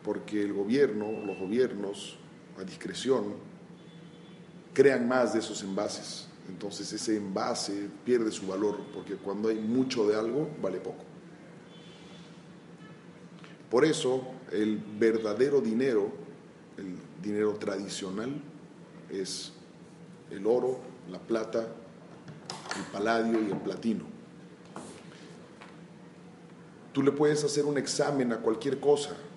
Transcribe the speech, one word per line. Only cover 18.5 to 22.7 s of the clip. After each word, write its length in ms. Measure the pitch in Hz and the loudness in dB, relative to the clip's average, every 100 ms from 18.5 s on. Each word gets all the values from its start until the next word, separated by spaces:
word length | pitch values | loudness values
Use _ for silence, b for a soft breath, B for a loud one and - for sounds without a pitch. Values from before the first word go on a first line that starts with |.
| - - - - - - | -16 -18 -20 -20 -18 -8
es 440 | 98 92 - - - - - - - - - - | -4 -4 -6 -10 -14 -20 -20 -20 -20 -20 -20 -14
el 160 | 101 101 | -2 4
oro, 340 | 123 127 131 - - - | 6 4 0 -6 -14 -12
la 100 | 90 | -12
plata, 480 | - 113 110 117 113 - - - - - - - - - - | 0 0 2 -2 -2 -8 -16 -18 -20 -18 -16 -16 -12 -12 -8